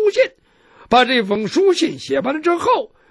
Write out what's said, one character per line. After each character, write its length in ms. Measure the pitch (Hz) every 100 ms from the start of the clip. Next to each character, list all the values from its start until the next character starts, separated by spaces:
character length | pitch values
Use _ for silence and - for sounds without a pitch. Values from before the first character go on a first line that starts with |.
| 415
信。 120 | 453 523 _ _ _ _ _ -
把 160 | 240 247
这 160 | 254
封 260 | 196 208 208
书 240 | 320 392
信 260 | 349 330 135
写 220 | - 269
完 140 | 254
了 80 | 311
之 140 | 330 349
后， 380 | 466 427 - _ _